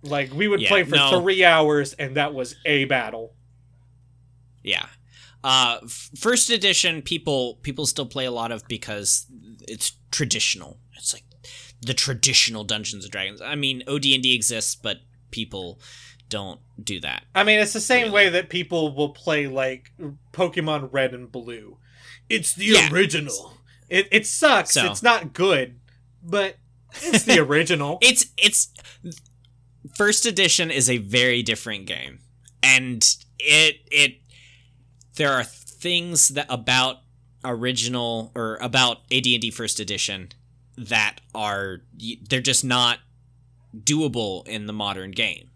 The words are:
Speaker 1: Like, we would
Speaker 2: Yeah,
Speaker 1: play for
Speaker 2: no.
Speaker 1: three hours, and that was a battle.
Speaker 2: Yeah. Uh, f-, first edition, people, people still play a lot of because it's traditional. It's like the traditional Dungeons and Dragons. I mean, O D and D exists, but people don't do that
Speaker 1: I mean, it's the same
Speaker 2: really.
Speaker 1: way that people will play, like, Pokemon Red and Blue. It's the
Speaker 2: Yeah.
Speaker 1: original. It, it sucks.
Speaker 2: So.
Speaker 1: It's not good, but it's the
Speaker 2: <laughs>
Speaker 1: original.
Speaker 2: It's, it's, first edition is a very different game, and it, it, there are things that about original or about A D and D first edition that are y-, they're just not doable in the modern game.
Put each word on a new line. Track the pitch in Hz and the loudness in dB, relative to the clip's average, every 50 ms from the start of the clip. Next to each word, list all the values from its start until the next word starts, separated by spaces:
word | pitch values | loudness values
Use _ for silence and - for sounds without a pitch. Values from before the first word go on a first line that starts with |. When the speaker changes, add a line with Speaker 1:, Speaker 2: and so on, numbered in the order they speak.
| - 143 | -8 -6
Speaker 1:
Like, | 139 143 143 131 135 | -4 -4 -4 -4 -4
we | 147 202 | -2 0
would | 208 202 185 | 0 0 2
Speaker 2:
Yeah, | 110 101 | 4 4
Speaker 1:
play | 190 196 180 | 4 4 4
for | - 147 | 4 4
Speaker 2:
no. | 151 143 139 185 180 | 4 4 6 4 4
Speaker 1:
three | 175 190 190 185 180 | 2 2 4 6 8
hours, | 175 165 160 156 151 151 147 139 135 - | 8 8 8 6 4 4 2 0 -2 -6
and | - 143 135 131 | -8 -8 -4 -2
that | 147 143 147 151 | -2 -2 -2 -2
was | 131 127 123 - - - | -6 -8 -8 -10 -8 -2
a | 160 147 139 135 | 0 0 0 2
battle. | 131 139 127 117 110 107 113 117 117 _ _ _ _ _ _ _ _ _ _ _ _ _ _ _ _ _ _ _ _ _ _ _ _ _ _ _ | 0 0 -2 -2 -4 -8 -10 -12 -14 _ _ _ _ _ _ _ _ _ _ _ _ _ _ _ _ _ _ _ _ _ _ _ _ _ _ _
Speaker 2:
Yeah. | - 95 87 - - - _ _ _ - - - - - _ - | -2 -2 -2 -2 -6 -16 _ _ _ -20 -20 -20 -20 -20 _ 0
Uh, | 131 131 131 127 120 117 - - | 4 4 4 4 4 0 -4 -8
f-, | 117 - - - - - | -12 -12 -12 -14 -16 -14
first | 143 - 220 247 240 - - | -6 -2 0 2 2 2 2
edition, | 233 220 180 202 180 - - 180 165 156 143 | 0 0 2 2 2 2 0 0 -2 -4 -6
people, | - 170 160 147 - 143 135 127 120 117 _ _ | -6 -6 -6 -4 -2 -2 -2 -2 -4 -6 _ _
people | 143 139 143 151 | -10 -8 -4 -4
still | 127 - 151 139 | -4 -4 -4 -8
play | 123 - 139 131 | -8 -6 -6 -6
a | 127 120 | -4 -4
lot | 117 113 117 117 | -4 -4 -6 -6
of | 110 - - | -8 -8 -10
because | 120 104 - - 107 104 101 92 - - - _ 85 - 80 104 113 - - | -10 -10 -8 -10 -10 -6 -2 -2 -2 -2 -2 _ -18 -20 -20 -20 -20 -20 -16
it's | - 110 113 - - - _ _ _ - | -16 -8 -6 -6 -6 -6 _ _ _ -6
traditional. | - 156 127 - 110 - - - 98 82 69 - - _ _ _ | -4 -2 -2 -2 -2 0 -2 -4 -6 -8 -20 -20 -20 _ _ _
It's | - - - - | -10 -8 -8 -8
like | - _ _ _ _ _ - - - - - - _ - | -8 _ _ _ _ _ -20 -20 -20 -20 -20 -20 _ -10
the | 117 127 | -6 -2
traditional | - - 143 131 110 - 135 120 - - - 113 107 104 | -2 -2 -2 -2 0 0 2 4 4 2 2 -2 -6 -6
Dungeons | 98 107 107 107 101 - 101 98 | -4 -6 -4 -4 -6 -10 -10 -12
and | 104 98 | -12 -8
Dragons. | 101 98 95 104 104 | -6 -6 -6 -8 -10
I | - 123 147 | -10 -8 -6
mean, | 147 143 135 135 127 127 | -4 -2 -4 -4 -4 -6
O | - 139 147 | -6 -6 -2
D | 139 139 135 | 2 2 2
and | 135 127 | 2 4
D | 131 127 | 2 0
exists, | 120 110 - 120 110 107 - - | 2 0 -2 -2 -2 -4 -4 -4
but | - - 110 98 - _ _ _ _ _ _ | -6 -6 -8 -8 -8 _ _ _ _ _ _
people | - 117 110 - - 98 92 87 82 _ - - - - - - - _ _ _ | -10 -10 -10 -10 -10 -12 -12 -12 -14 _ -20 -20 -20 -20 -20 -20 -20 _ _ _
don't | - 104 98 95 85 - _ _ _ - 104 | -8 -8 -8 -10 -14 -16 _ _ _ -14 -10
do | - 104 90 | -10 -8 -8
that | 76 73 64 - - _ _ | -6 -6 -6 -6 -10 _ _
Speaker 1:
I | 190 202 | 0 4
mean, | 208 214 214 | 4 4 4
it's | 214 208 - | 4 0 -2
the | 226 | -4
same | 214 - 254 247 240 | 0 2 2 2 2
Speaker 2:
really. | 220 202 | 2 4
Speaker 1:
way | 208 202 190 | 4 4 6
that | 170 180 175 - | 4 0 -2 -2
people | 160 180 175 - 175 170 156 151 139 | -6 -6 -6 -2 -2 0 0 -2 0
will | 139 151 147 | -2 -4 -4
play, | 147 - - - 156 147 147 | -4 -8 -4 -2 0 0 -2
like, | 139 131 135 131 131 131 127 _ - _ _ 175 147 143 - _ _ - | -2 -2 -2 -2 -2 -4 -6 _ -20 _ _ -14 -14 -14 -16 _ _ -4
Pokemon | - 185 175 170 175 156 156 151 147 139 127 131 | -2 -2 -2 0 -4 -4 -2 -4 -4 -4 -4 -2
Red | 135 135 127 120 | 0 0 0 -2
and | 123 123 117 | -8 -16 -14
Blue. | 113 127 117 120 120 113 107 104 - _ _ _ _ _ - - - - _ _ | -14 -14 -12 -12 -14 -14 -16 -20 -20 _ _ _ _ _ -20 -20 -20 -20 _ _
It's | 226 220 165 - - | -4 -2 -2 -2 -4
the | - 196 | -2 2
Speaker 2:
Yeah. | 214 220 196 - 78 | 6 6 6 6 6
Speaker 1:
original. | 147 180 202 165 147 156 147 139 - - - - - _ _ _ - _ _ _ | 4 2 2 2 0 -4 -4 -6 -8 -10 -10 -14 -20 _ _ _ -20 _ _ _
It, | 175 185 196 - | 0 0 0 2
it | 196 214 208 | 0 0 0
sucks. | - - - - 302 262 202 165 - - | 0 -4 2 4 4 4 4 4 2 2
Speaker 2:
So. | 147 117 101 | 2 2 0
Speaker 1:
It's | 101 98 - | 0 2 4
not | 240 233 220 175 143 - | 4 4 4 0 -8 -2
good, | - 175 196 180 139 127 123 123 - _ _ _ _ _ _ _ _ - | 0 2 2 4 2 0 -4 -8 -20 _ _ _ _ _ _ _ _ -12
but | 170 180 202 196 190 - - _ _ _ _ _ _ - - - | -4 -2 -2 -2 -2 -6 -12 _ _ _ _ _ _ -16 -10 -4
it's | 339 285 208 - | 2 2 2 4
the | - 254 175 | 6 4 4
Speaker 2:
<laughs> | |
Speaker 1:
original. | 151 131 143 151 160 156 175 151 143 143 165 180 226 | 4 4 2 0 2 2 0 -2 0 -4 -2 4 4
Speaker 2:
It's, | 247 254 254 - - _ | 4 6 4 0 0 _
it's, | - 185 208 - - - - _ - - - - _ - 175 160 - - _ _ _ _ _ _ _ _ _ _ _ _ - - | 0 0 2 2 2 0 0 _ -20 -20 -20 -20 _ -16 -16 -16 -16 -20 _ _ _ _ _ _ _ _ _ _ _ _ -18 -4
first | - 208 208 208 - - | -2 0 2 2 2 0
edition | 233 196 180 196 170 - - 175 160 143 | 0 2 2 4 4 4 2 0 0 0
is | 139 123 120 | 0 2 2
a | 123 120 | 2 0
very | 104 98 104 127 123 127 123 120 123 | -2 0 2 4 4 4 2 2 0
different | 107 113 - - 117 107 98 95 | -2 -4 -4 -4 -10 -10 -10 -10
game, | - 87 - 64 67 65 62 - _ _ _ _ - _ _ - | -10 -10 -10 -10 -14 -16 -20 -20 _ _ _ _ -20 _ _ 4
and | 131 131 131 127 127 123 113 - - - - - _ _ _ | 6 6 6 4 0 -2 2 2 2 2 0 -6 _ _ _
it, | 127 147 147 151 156 156 147 - _ _ 147 | 2 4 6 6 6 4 2 -2 _ _ 2
it, | 147 143 135 123 _ _ _ - - - - - - _ _ _ _ _ _ _ _ _ _ _ | 2 2 2 2 _ _ _ -20 -20 -20 -20 -20 -20 _ _ _ _ _ _ _ _ _ _ _
there | - 156 143 139 | -2 0 0 0
are | 127 120 | 0 -2
things | - - - - - - - - 175 175 175 170 175 170 151 - - | -4 -10 -18 -20 -20 -18 -10 -6 -4 -4 -4 -4 -2 0 2 2 2
that | 139 143 143 - | 2 -2 -6 -6
about | 127 117 107 - 127 127 127 131 127 - _ _ _ _ _ _ _ _ _ | -6 -6 -2 0 2 2 2 0 -2 -6 _ _ _ _ _ _ _ _ _
original | 131 123 113 117 127 127 117 113 120 123 123 120 117 117 113 110 113 - | -8 -6 -4 -4 -4 -2 -2 -4 -4 -4 -4 -4 -4 -4 -6 -8 -8 -8
or | - 117 110 110 - | -8 -6 -6 -6 -6
about | - 123 107 131 127 123 117 - _ _ 127 | -8 -2 2 4 4 4 2 -2 _ _ -2
A | 131 | 0
D | 123 123 123 | 2 2 0
and | 120 110 | 0 -2
D | 113 | -6
first | 107 - 117 101 - - | -6 -6 -6 -6 -4 -4
edition | 107 95 104 95 - - 101 95 90 87 - _ _ _ _ _ _ _ _ | -4 -6 -4 -4 -4 -4 -6 -8 -12 -16 -20 _ _ _ _ _ _ _ _
that | - 120 101 120 110 107 104 - - _ _ _ | -16 -8 -2 0 2 2 0 -2 -8 _ _ _
are | 110 107 104 101 98 98 95 92 85 _ _ _ - | -6 -4 -4 -2 -4 -4 -6 -8 -12 _ _ _ -14
y-, | 117 113 113 - - - | -12 -12 -12 -12 -6 -4
they're | 143 131 127 | -4 -2 0
just | 139 127 117 - | 0 0 0 0
not | 131 123 123 123 120 120 - _ _ _ _ _ _ _ _ _ _ _ _ _ _ - | 0 0 2 2 2 0 -2 _ _ _ _ _ _ _ _ _ _ _ _ _ _ -20
doable | 110 101 - 151 151 160 147 117 120 110 101 95 87 - - | -8 -4 -2 -2 0 0 -2 -2 -2 -4 -4 -4 -8 -8 -10
in | 107 110 104 | -10 -10 -8
the | 104 107 | -8 -8
modern | 107 104 101 98 95 92 92 98 | -6 -6 -6 -6 -6 -10 -10 -4
game. | - 117 104 82 - - - _ | -2 -2 -2 -2 -6 -14 -20 _